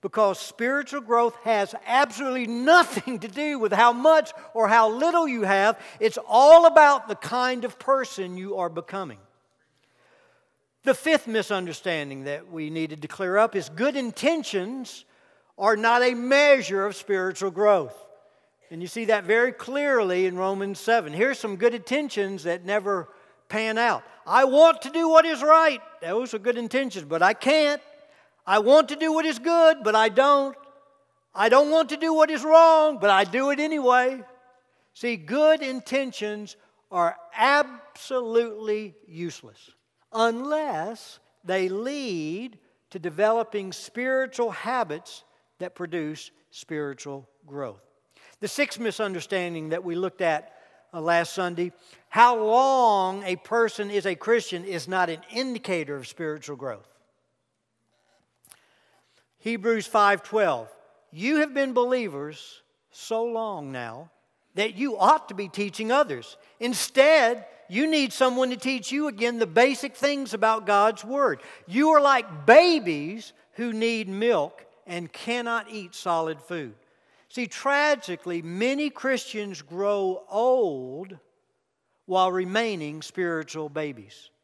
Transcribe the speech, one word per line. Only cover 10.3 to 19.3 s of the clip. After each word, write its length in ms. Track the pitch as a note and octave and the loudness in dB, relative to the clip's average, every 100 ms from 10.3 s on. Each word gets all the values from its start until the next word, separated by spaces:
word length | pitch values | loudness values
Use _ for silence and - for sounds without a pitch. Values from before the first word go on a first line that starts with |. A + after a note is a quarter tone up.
| _ _ _ _ _ | _ _ _ _ _
The 120 | - | -2
fifth 320 | C4 D#4 D#4+ - | -2 2 0 0
misunderstanding 1000 | A3 G3 G3+ F3+ D3+ - E3 C#3+ C3+ | -6 -2 -4 -6 -8 -6 -4 -6 -10
that 260 | C3+ C#3+ F3+ | -10 -10 -12
we 180 | E3 D3+ | -12 -10
needed 340 | D#3+ D#3+ D3+ | -6 -8 -10
to 60 | D3 | -14
clear 300 | - F#3+ G3 | -8 -2 0
up 180 | A3+ G3 | 0 -2
is 140 | E3 | -8
good 260 | D#3+ B3+ C#4 | -4 -2 -2
intentions 1080 | B3 - C#4 E4 C4 G3+ F#3 C4 B3 - _ _ _ _ _ _ | -6 -2 -2 0 -4 -6 -6 -10 -14 -18 _ _ _ _ _ _
are 200 | G3+ G#3+ | 0 2
not 260 | A3+ A#3+ | 2 4
a 120 | B3 | 2
measure 680 | B3 B3 C#4 D4 C#4 F3+ G3 | 0 2 4 6 4 2 -2
of 120 | G3 F#3+ | -4 -6
spiritual 540 | - G3 F#3 E3+ G3 | -4 -2 -2 -4 -6
growth. 480 | F3 G#3 G3 C3+ - - - _ _ _ _ _ | 0 4 4 2 -10 -20 -20 _ _ _ _ _
And 120 | E3 | -14
you 60 | F3 | -10
see 180 | - A3 | -8 0
that 180 | G#3+ | 0
very 280 | F3+ | 2